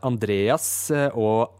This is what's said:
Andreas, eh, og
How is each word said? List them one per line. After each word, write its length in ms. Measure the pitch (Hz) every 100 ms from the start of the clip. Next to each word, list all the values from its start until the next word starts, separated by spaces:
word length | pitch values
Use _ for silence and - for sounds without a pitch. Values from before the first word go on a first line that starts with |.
Andreas, 880 | 131 117 104 98 104 156 - - -
eh, 180 | 147 139 117
og 380 | 107 110 117